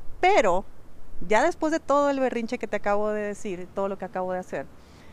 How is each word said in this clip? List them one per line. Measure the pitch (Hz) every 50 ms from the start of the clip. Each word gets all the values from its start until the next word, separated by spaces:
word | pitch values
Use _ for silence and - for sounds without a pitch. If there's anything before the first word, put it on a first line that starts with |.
| - - - -
pero | - 359 403 370 247 196 170 190 196 - - - - - - - - - - - -
ya | 175 208 214 269
después | 339 349 - - 311 311
de | 320
todo | - - 277 285 285 285
el | 285 269
berrinche | 262 247 233 240 226 214 254 240
que | - 214
te | -
acabo | 202 - 202 202 202 208 214
de | 214 214 208
decir, | 208 202 196 - 214 180 170 185 185 -
todo | 202 196 196
lo | 196 196
que | 196
acabo | 180 - 185 185 185 185
de | 180
hacer, | 185 - - 156 - - - - - - - - - -